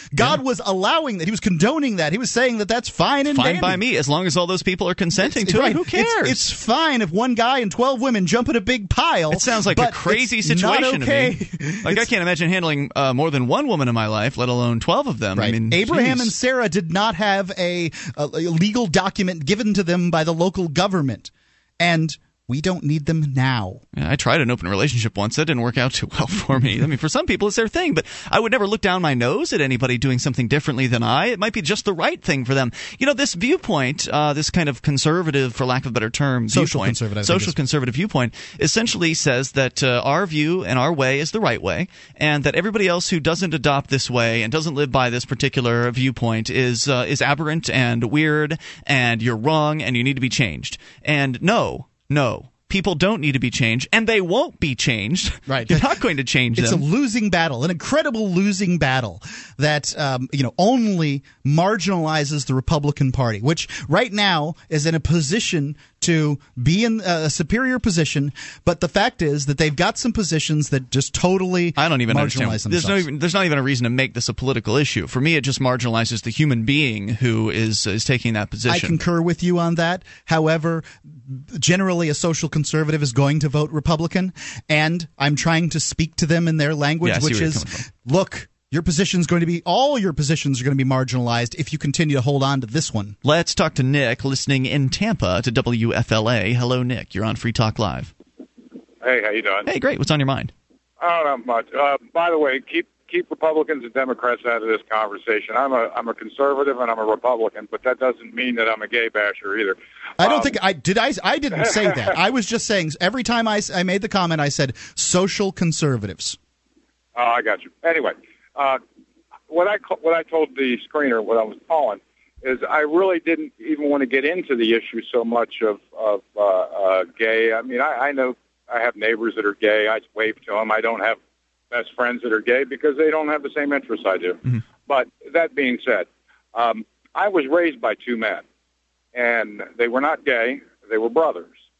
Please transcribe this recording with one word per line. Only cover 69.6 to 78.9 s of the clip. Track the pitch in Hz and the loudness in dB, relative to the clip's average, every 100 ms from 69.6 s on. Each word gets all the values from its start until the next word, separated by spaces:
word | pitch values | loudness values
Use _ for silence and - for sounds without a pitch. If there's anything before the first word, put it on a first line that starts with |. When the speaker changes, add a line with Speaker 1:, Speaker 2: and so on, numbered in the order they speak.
| 156 | 2
Speaker 1:
got | 143 190 - | 2 0 0
some | 240 | -2
positions | 220 180 156 - 151 143 | 0 0 0 0 0 0
that | 135 127 | -2 0
just | 131 - | -2 -2
totally | - 180 190 185 180 175 143 | 2 2 2 2 0 0 2
Speaker 2:
I | 165 | 2
don't | 139 | 2
even | 113 110 | 2 2
Speaker 1:
marginalize | - 123 123 110 107 | 0 0 -2 -2 -2
Speaker 2:
understand. | |
There's | 170 | 0
no | 180 | 0
Speaker 1:
themselves. | 196 156 | 0 0
Speaker 2:
even, | 143 | -2
there's | 170 | 0
not | 196 180 | 2 2
even | 143 | 2
a | |
reason | 131 127 | 2 0
to | 120 | 0
make | 127 131 | 0 0
this | 120 117 | -2 -4
a | |
political | 113 131 117 104 131 | -2 -2 -2 0 2
issue. | 143 107 76 | 2 -2 -2
For | 127 | 0
me, | 151 160 | 2 2
it | |
just | 135 127 | 0 0
marginalizes | 131 127 120 113 110 117 | 0 0 0 0 0 -4
the | 117 | -4
human | - 151 117 | 0 2 2
being | 110 143 139 107 98 | 2 2 0 -2 -4
who | 113 123 110 110 | 0 0 2 0
is, | 101 110 104 110 | 0 0 -2 -2
is | 107 | -2
taking | - 123 117 | 0 0 0
that | 110 101 | -2 -4
position. | 107 120 175 | -2 0 0
Speaker 1:
I | |
concur | 170 | 0